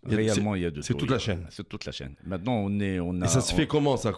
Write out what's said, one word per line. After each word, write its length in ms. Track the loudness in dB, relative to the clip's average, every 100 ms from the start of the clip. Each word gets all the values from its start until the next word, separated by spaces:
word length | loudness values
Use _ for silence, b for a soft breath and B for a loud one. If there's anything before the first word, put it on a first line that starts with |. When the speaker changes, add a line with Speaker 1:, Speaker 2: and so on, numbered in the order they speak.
Speaker 1:
Il 60 | 0
y 40 |
a, 20 | 2
Speaker 2:
Réellement, 340 | 4 2 2
Speaker 1:
c'est, 60 | 0
Speaker 2:
il 40 |
y 20 | -2
a 40 |
de 120 | -4
Speaker 1:
c'est 100 | -2
Speaker 2:
tout. 140 | 0 2
Speaker 1:
toute 20 |
Speaker 2:
Il 40 |
y 20 |
a, 20 | 0
Speaker 1:
la 20 |
chaîne. 280 | 0 -2 -4
Speaker 2:
c'est 180 | -12 -12
toute 200 | -10 -10
la 60 |
chaîne. 220 | -10 -12 -12 -8
Maintenant, 300 | -6 -2 0
on 220 | 0 0
est, 220 | 0 0
on 220 | 0 0
a, 20 |
Speaker 1:
Et 40 | 2
ça 120 | 2
se 140 | 2
Speaker 2:
on 20 | 2
Speaker 1:
fait 100 | 2
comment, 300 | 2 4 2
ça ? 160 | 0